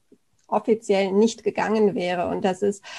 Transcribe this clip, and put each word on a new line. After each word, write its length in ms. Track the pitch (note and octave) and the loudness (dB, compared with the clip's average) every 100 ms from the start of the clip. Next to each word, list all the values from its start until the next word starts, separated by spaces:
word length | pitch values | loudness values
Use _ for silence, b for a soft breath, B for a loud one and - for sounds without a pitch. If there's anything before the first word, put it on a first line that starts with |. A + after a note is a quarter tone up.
| _ - _ _ - | _ -20 _ _ -4
offiziell 640 | G#3 A#3 A3 - G3 G3 | -4 0 0 2 0 2
nicht 320 | G3 A3+ - | 4 2 2
gegangen 520 | G#3 - F#3 A3 G#3 | -6 -2 0 2 2
wäre. 340 | E3+ F3 F3+ E3+ | 0 -2 -2 -2
Und 160 | F3 | -2
das 180 | F#3+ F#3 | -2 0
ist, 220 | G3+ G3+ B | -2 -2 B